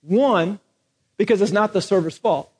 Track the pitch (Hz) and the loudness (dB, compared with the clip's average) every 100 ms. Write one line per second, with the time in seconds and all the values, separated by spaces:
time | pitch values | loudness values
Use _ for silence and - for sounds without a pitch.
0 | 147 202 277 202 170 202 _ _ _ _ | 0 0 2 0 -2 -6 _ _ _ _
1 | _ - 220 208 196 202 214 202 - 196 | _ -6 0 2 2 0 0 -2 0 -2
2 | 160 - 226 151 - | -2 -4 -4 -4 -6